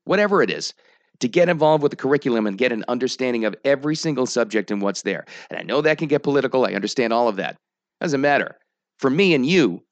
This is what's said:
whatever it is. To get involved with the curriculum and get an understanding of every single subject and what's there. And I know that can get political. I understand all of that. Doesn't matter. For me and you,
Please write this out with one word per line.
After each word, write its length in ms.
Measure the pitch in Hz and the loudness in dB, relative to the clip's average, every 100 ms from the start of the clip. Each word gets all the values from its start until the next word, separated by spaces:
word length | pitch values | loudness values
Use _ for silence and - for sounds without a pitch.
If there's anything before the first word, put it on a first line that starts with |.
whatever 380 | - 190 208 190 | -2 0 2 2
it 80 | 110 | 2
is. 240 | 78 - - _ _ _ _ | -2 -8 -12 _ _ _ _
To 80 | 123 | -2
get 200 | 160 170 | 2 2
involved 340 | 170 151 156 | 4 4 4
with 80 | 147 | 2
the 60 | - | -2
curriculum 500 | 131 143 139 117 107 | 0 0 2 0 0
and 120 | 98 | 0
get 140 | 123 | 0
an 120 | 113 - | -2 -4
understanding 560 | 123 127 - 127 120 | -2 -2 -2 -2 -2
of 100 | 110 95 | -2 -2
every 320 | 139 139 147 156 | -2 -2 -2 -4
single 300 | 165 135 123 | -4 -2 -2
subject 440 | - 110 107 95 | -2 -2 -2 -2
and 120 | 101 | -2
what's 200 | 98 95 | -4 -4
there. 220 | - 85 - - - | -6 -6 -8 -18 -14
And 100 | 87 | -12
I 40 | |
know 180 | 85 127 | -4 0
that 180 | 151 151 | 0 0
can 100 | 165 | 0
get 140 | 147 | 0
political. 440 | 143 139 131 131 113 | 0 0 2 0 0
I 60 | |
understand 400 | 98 101 - 117 | -2 -4 -2 0
all 140 | 117 120 | 2 0
of 80 | 95 | 0
that. 200 | 82 - _ _ _ _ | -6 -8 _ _ _ _
Doesn't 200 | 175 139 | -4 0
matter. 380 | 143 139 82 - _ _ _ _ | 2 0 -2 -8 _ _ _ _
For 100 | 135 | 0
me 260 | 143 196 | 2 4
and 120 | 151 127 | 4 4
you, 360 | 185 120 87 - | 4 2 0 -10